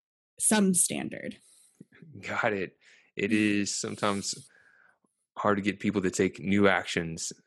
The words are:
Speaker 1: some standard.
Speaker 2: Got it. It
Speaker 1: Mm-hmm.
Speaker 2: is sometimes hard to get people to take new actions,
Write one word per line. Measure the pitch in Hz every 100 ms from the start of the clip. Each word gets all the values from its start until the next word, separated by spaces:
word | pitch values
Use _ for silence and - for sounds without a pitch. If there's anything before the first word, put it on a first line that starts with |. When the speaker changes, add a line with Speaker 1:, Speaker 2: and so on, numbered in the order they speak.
| _ _ _ -
Speaker 1:
some | - 214 190
standard. | 185 - 73 - - - - _ _ _ _ - - - 107
Speaker 2:
Got | - - 120
it. | 98 87 - _ - _ -
It | 101
Speaker 1:
Mm-hmm. | 107 107 104
Speaker 2:
is | 98 -
sometimes | 110 101 104 101 - - - _ _ _ _ _ _ _ _ -
hard | 104 101
to |
get | 101 95
people | 104 101
to | 92
take | - 92 -
new | 90 101 98
actions, | 90 - - 82 82 - -